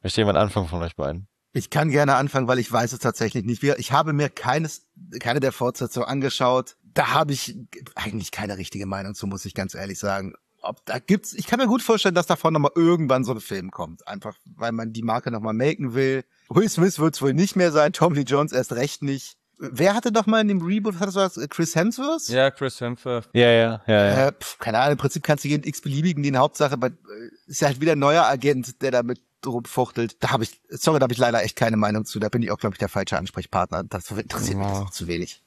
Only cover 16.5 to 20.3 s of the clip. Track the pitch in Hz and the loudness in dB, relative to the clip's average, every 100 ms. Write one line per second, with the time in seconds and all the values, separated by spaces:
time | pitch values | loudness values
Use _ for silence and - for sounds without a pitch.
16.5 | 131 220 - 185 - 160 - 139 139 196 | 2 2 4 2 4 0 2 0 2 2
17.5 | 196 175 151 151 - 170 147 135 180 151 | 4 4 4 4 4 2 2 2 2 2
18.5 | 127 123 117 127 - 143 139 - - _ | 0 -2 -2 -4 -4 -6 -6 -8 -20 _
19.5 | _ 156 127 180 214 240 226 208 | _ -12 0 2 2 0 0 2